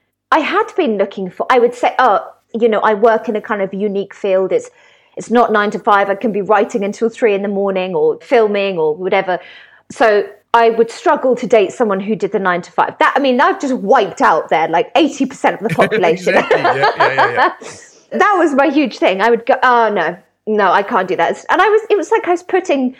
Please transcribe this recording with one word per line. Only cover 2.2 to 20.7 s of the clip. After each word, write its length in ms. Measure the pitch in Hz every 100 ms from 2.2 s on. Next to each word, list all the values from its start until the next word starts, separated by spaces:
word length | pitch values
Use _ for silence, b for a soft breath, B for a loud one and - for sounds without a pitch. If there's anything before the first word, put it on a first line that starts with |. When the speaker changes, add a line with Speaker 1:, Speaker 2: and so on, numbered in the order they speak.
| - - _ 226
Speaker 1:
you 100 | 226
know, 100 | 208
I 140 | 220
work 340 | 208 233 220 226
in 60 | 208
a 60 |
kind 200 | 208 208
of 120 | 190
unique 400 | 196 208 196 196
field. 380 | - 202 190 185
It's, 160 | 170 - b b b b -
it's 120 | -
not 220 | 240 226
nine 200 | 214 208
to 80 | 208
five. 300 | - 202 196
I 60 | 196
can 160 | 247
be 100 | 202
writing 420 | 185 208 226 233 196
until 240 | - 226
three 240 | 226 226 196
in 60 |
the 80 | 202
morning 440 | 196 196 190 185
or 240 | 165 156 143
filming 560 | - 233 214 202 196 180
or 160 | 151 156
whatever." 440 | 185 196 185 180 B B B B -
So 360 | - 233 208 - - _
I 160 | 233 233
would 200 | 214 233
struggle 460 | - 349 277 262 233
to 100 | 208
date 280 | 226 190
someone 260 | - 220 196
who 160 | 202 220
did 160 | 196
the 80 | 208
nine 220 | 190 175
to 100 | -
five. 260 | - - -
That, 120 | 302
I 60 | -
mean, 220 | 277 247
I've 180 | 339 381
just 140 | 277
wiped 480 | 240 190 254 185 -
out 260 | 226 160 -
there, 220 | 165 160
like, 200 | 165 - 254
eighty 300 | 320 - 269
percent 360 | - - 170
of 60 | 190
the 80 | 165
Speaker 2:
<laughs> 60 |
Speaker 1:
population. 520 | 196 208 170 180 -
Speaker 2:
Exactly. 280 | - - -
Yeah, 140 | - -
yeah, 180 | - -
yeah, 340 | 427 415 -
yeah. 200 | 240 285 -
Speaker 1:
<laughs> 600 | - - - _ _ 226
That 160 | 403 381
was 160 | 320 277
my 120 | 302
huge 280 | 277 254 -
thing. 220 | 330 190
I 80 | 226
would 160 | 233 233
go, 100 | -
"Oh, 280 | 254 240 220
no, 240 | 202 160 175 _ _ -
no, 240 | 214 190